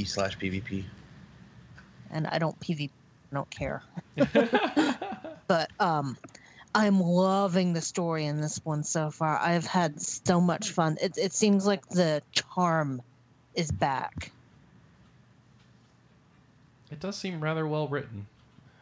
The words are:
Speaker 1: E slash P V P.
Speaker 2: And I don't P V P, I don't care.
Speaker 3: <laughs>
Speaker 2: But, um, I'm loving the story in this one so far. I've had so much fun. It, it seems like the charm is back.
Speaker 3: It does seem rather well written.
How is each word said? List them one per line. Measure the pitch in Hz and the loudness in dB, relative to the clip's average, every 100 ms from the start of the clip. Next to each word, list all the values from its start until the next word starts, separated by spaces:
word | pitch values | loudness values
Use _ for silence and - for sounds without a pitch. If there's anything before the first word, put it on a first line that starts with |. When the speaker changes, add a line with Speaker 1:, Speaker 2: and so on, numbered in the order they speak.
Speaker 1:
E | |
slash | 101 - 98 - | -2 0 -2 -2
P | 95 | -4
V | 95 | -4
P. | - 98 90 - - - - - - - - - - - - | -4 -8 -8 -14 -20 -20 -20 -20 -20 -20 -20 -20 -20 -20 -10
Speaker 2:
And | 156 156 | -6 -2
I | - | 0
don't | 160 - | -2 -2
P | - | -4
V | 160 147 | -4 -4
P, | - - _ _ | -8 -20 _ _
I | 139 | -8
don't | 135 | -6
care. | - 139 139 - - - - | -6 -6 -6 -10 -16 -10 0
Speaker 3:
<laughs> | 277 - 233 415 415 - 302 - - 226 320 311 - | 2 4 4 2 2 2 0 0 -6 -10 -12 -10 0
Speaker 2:
But, | 175 156 - | 2 0 0
um, | 196 156 139 120 - - - - - | 0 2 -2 -8 -14 -20 -20 -20 -2
I'm | 208 214 196 | 2 4 6
loving | 170 175 190 190 196 175 180 | 6 4 4 4 2 2 2
the | 165 | 0
story | 151 - 170 160 151 | -2 -2 -2 -2 -2
in | 147 | -2
this | 151 - - | -4 -4 -4
one | 151 | -4
so | 147 165 151 | -2 -2 -2
far. | - 160 147 | -2 0 2
I've | 165 175 160 | 2 0 0
had | 185 170 151 | 0 0 -2
so | - - - 180 | -8 -4 2 4
much | 175 151 - | 4 2 -2
fun. | 185 160 156 | 0 0 0
It, | 185 - | -2 -2
it | 196 | -4
seems | - 214 202 196 | 2 4 4 2
like | 190 - | 0 0
the | 180 170 151 - | 2 2 0 -2
charm | - - - 180 160 147 127 - _ _ _ _ | -6 -4 0 2 2 0 -4 -10 _ _ _ _
is | - 156 | -6 -4
back. | 147 156 131 - - - - _ - _ - - _ - - _ _ _ - - - _ _ _ _ _ _ _ _ _ _ _ | 0 0 0 -4 -10 -12 -16 _ -20 _ -20 -20 _ -20 -20 _ _ _ -20 -20 -20 _ _ _ _ _ _ _ _ _ _ _
Speaker 3:
It | 151 | -10
does | 185 202 | -10 -6
seem | 190 170 | -6 -4
rather | 156 160 156 | -2 -2 0
well | 151 147 | -2 -2
written. | 143 120 104 101 _ _ - - _ | -4 -6 -10 -14 _ _ -20 -20 _